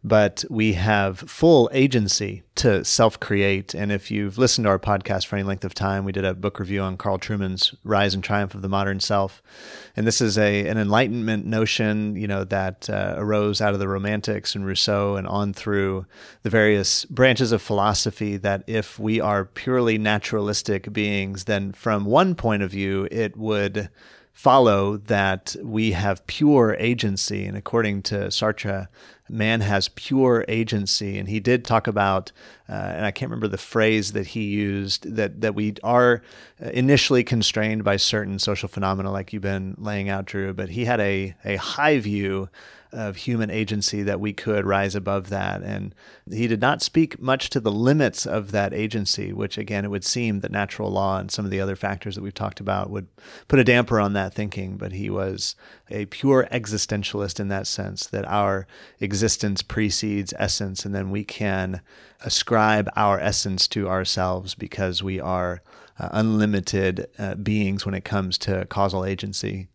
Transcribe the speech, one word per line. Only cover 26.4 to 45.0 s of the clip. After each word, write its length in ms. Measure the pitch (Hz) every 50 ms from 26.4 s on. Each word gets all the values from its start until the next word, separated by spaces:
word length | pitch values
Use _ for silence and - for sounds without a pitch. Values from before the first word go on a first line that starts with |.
| 156 147 147 135 120 110 104 -
agency. 680 | 107 117 123 117 - 107 98 98 - - 104 101 98
And 100 | 98 98
according 460 | 101 98 - - 117 113 107 101 98 95
to 140 | - 107 101 98
Sartre, 640 | 95 95 - 117 110 107 - - 107 98 98 95 - _ - - - - _ _ _
man 300 | - 113 107 110 113 117
has 280 | 104 101 101 98 92 -
pure 560 | _ - - - 131 135 131 127 120 117 - -
agency. 720 | 110 113 117 110 117 107 98 98 - - 107 101 98 98
And 100 | 98 95
he 100 | 104 110
did 260 | 95 123 127 123 113
talk 220 | - 113 113 -
about, 460 | - 104 104 101 98 95 95 90 - - _ - - - - _ -
uh, 40 | 95
and 340 | 101 98 95 87 80 107
I 60 | 104 95
can't 180 | - 135 123
remember 160 | 113 117 110
the 100 | 107 98
phrase 540 | 101 - - - 113 110 110 110 110 101 95
that 160 | 101 104 98
he 160 | 85 - 113 107
used, 720 | 104 101 104 104 101 98 98 101 98 92 - - - 110
that, 260 | 110 107 95 98 -
that 140 | 110 110 101
we 200 | 104 107 107 101 - -
are 360 | 107 120 120 123 123 120 113 - - - - - - _ _
initially 640 | - - - 123 127 135 143 131 - - 139 123 120
constrained 640 | - 127 117 107 - - 110 107 110 110 110 101
by 120 | 104 101
certain 440 | 98 - - - 107 104 98 98 95
social 280 | - - 101 - - 98
phenomena 440 | - - 98 95 95 95 95 98 98
like 200 | 98 95 - -
you've 80 | 104
been 360 | 92 101 98 95 95 95 98 -
laying 300 | 98 107 104 101 98 98
out, 160 | 98 98 95
Drew, 280 | - - 101 98 95 95
but 180 | 92 98 92
he 140 | 85 113 120
had 140 | 117 123 113
a, 380 | 104 101 98 95 98 95 90 _ _
a 100 | 104 101
high 460 | 92 - - - - 147 151 151 135
view 480 | 107 104 104 101 101 98 95 95 95 92 _ - - - - - _ _ -
of 240 | 127 110 104 95
human 340 | - - - 120 113 113 104
agency, 540 | 92 110 110 101 110 104 101 - - 104 101
that 160 | 101 101 92
we 120 | 101 107 101
could 320 | - - 117 107 104 98
rise 300 | 98 98 98 98 98 95
above 340 | 104